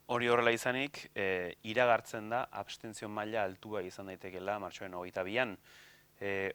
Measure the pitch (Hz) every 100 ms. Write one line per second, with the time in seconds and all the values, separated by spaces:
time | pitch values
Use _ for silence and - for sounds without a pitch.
0 | - 120 120 120 117 117 131 127 139 -
1 | - - 98 92 90 - 110 107 123 113
2 | - 117 107 117 - 101 101 - 117 107
3 | 107 107 107 113 98 95 107 107 92 -
4 | 98 92 98 90 95 104 95 - 98 90
5 | 90 95 92 113 127 92 - - - -
6 | _ _ 101 98 98